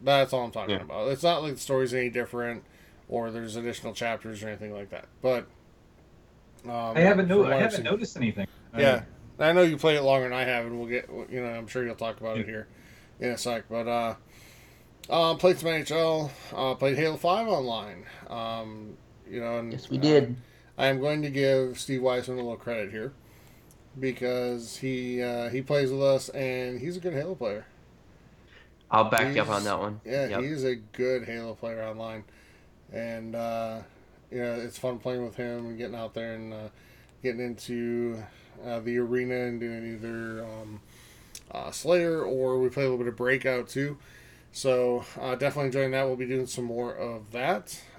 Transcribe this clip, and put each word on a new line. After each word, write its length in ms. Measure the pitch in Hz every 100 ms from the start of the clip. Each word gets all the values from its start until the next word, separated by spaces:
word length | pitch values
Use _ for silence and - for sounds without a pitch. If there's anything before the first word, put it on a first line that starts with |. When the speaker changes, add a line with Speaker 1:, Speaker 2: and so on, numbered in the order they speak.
Speaker 1:
That's 280 | 135 139 131
all 120 | 127 120
I'm 60 |
talking 240 | 110 101 95
Speaker 2:
Yeah. 80 |
Speaker 1:
about. 240 | 90 90 120
It's 140 | 139
not 180 | 170 160
like 120 | 151 127
the 40 |
story's 340 | - 131 131 127
any 140 | 120
different 520 | 120 117 120 120 110 - - - - -
or 220 | 117 113
there's 240 | 113 113 113
additional 380 | 117 113 117
chapters 500 | 104 117 110 110 104
or 40 | 107
anything 260 | 104 107
like 180 | 101 98
that. 160 | - - -
But, 240 | 127 123 - - - - - - - - - - - - 120
um, 320 | 117 113 156
Speaker 3:
I 20 |
haven't 280 | 190 190 180
Speaker 1:
from 100 | 202
Speaker 3:
no-, 60 |
Speaker 1:
what 100 | -
Speaker 3:
I 20 | 135
Speaker 1:
I've 60 |
Speaker 3:
haven't 160 | 220 -
Speaker 1:
seen 60 | 151
Speaker 3:
noticed 300 | 214 220 -
anything. 320 | 113 101 98 - -
I 80 | 120
Speaker 1:
Yeah. 220 | 139 120 - - - -
I 120 | 156
know 120 | 180
you 140 | 170 147
played 180 | 160 151
it 60 |
longer 260 | 135 135 127
than 80 | 127
I 60 |
have, 240 | 127 120 117
and 100 | 120
we'll 100 | 117
get, 220 | 120 - 85 -
you 140 | 123
know, 60 | 123
I'm 160 | 117 110
sure 180 | 127
you'll 120 | 120 110
talk 260 | 113 107
about 160 | 110 110
it 40 |
Speaker 3:
Yeah. 40 | 104
Speaker 1:
here 220 | 110 107 - - - - -
in 100 | 123
a 60 | 117
sec. 260 | 123 113 -
But, 200 | 117 117
uh, 280 | 120 113 - - - - - - - - - -
uh, 240 | 165 165 160
played 220 | 180 151
some 120 | 160
N 120 | 156
H 100 | 147
L, 400 | 156 160 156 143 - - -
uh, 200 | 131 -
played 200 | 135 135
Halo 200 | 156 156
five 300 | 170 208 226
online. 580 | 170 123 110 104 90 - - -
Um, 640 | 117 113 113 110 107 107 - - - -
you 120 | 120
know, 180 | 117 117
and, 160 | 117
Speaker 4:
Yes, 160 | 127 -
we 80 | 135
Speaker 1:
uh, 40 |
Speaker 4:
did. 360 | 151 147 120 123 - - - -
Speaker 1:
I 80 | 135
am 140 | 135
going 240 | 147 151
to 80 | 147
give 480 | 139 135 131 127 120
Steve 220 | - 131
Weisman 320 | 127 127 123
a 100 | 127
little 140 | 120 110
credit 340 | 120 117 101
here 200 | 110 127 - - - - - - - - 131
because 800 | 131 123 123 123 123 120 113 -
he, 440 | 131 127 123 123
uh, 280 | 120 120 117
he 140 | 127
plays 280 | 131 143 135
with 120 | 135
us, 260 | 139 135 -
and 500 | 143 131 127 127 123
he's 160 | 147 180
a 40 |
good 140 | 175
Halo 200 | 139 170
player. 320 | 185 113 107 - - - - - - - - - - - - -
Speaker 4:
I'll 180 | 110 107
back 260 | 113 131 139
you 60 |
up 80 | 107
on 60 | 101
Speaker 1:
He's 100 | 104
Speaker 4:
that 140 | 98
one. 200 | 104 107 110
Speaker 1:
Yeah, 220 | 135 127
Speaker 4:
Yep. 140 | 98
Speaker 1:
he's 220 | 139 156
a 120 | 131 117
good 500 | 107 - 127 127 113
Halo 300 | 117 117 107
player 260 | 117 113
online. 420 | 110 110 113 110 - - - - - - -
And, 440 | 110 117 113 113 117
uh, 440 | 117 113 113 110 - - - - -
you 80 | 123
know, 160 | 120
it's 240 | 120 117 -
fun 220 | 127 120
playing 240 | 127 123 120
with 100 | 117
him 300 | 120 120 117
and 120 | 113
getting 180 | 117 117
out 180 | 110
there 220 | 117 113 110
and, 180 | 110
uh, 160 | 110 107 - - - - -
getting 180 | 127 117
into, 800 | 123 110 - 120 120 120 120 113 101 - - -
uh, 160 | 120 117
the 160 | 113 123
arena 360 | 120 123 123 123 123
and 120 | 117
doing 340 | 117 113 117 110
either, 480 | 113 113 113 113 113
um, 340 | 110 107 104 - - - - - - -
uh, 200 | - -
Slayer, 500 | - 151 180 170 160
or 360 | 98 131 131 131
we 100 | 127
play 140 | 139
a 20 | 135
little 140 | 123
bit 80 | 120
of 80 | 113
Breakout 520 | 123 135 131 123 113
too. 300 | 135 143 143 - - - - -
So, 520 | - 135 123 123 120 - 135
uh, 140 | 127 123
definitely 320 | 143 143 135
enjoying 240 | 135 131
that. 140 | 131 135
We'll 100 | 127
be 120 | 127
doing 180 | 131 127
some 200 | - 120
more 280 | 117 120
of 380 | - 117 113 104
that. 500 | 120 143 202 - - -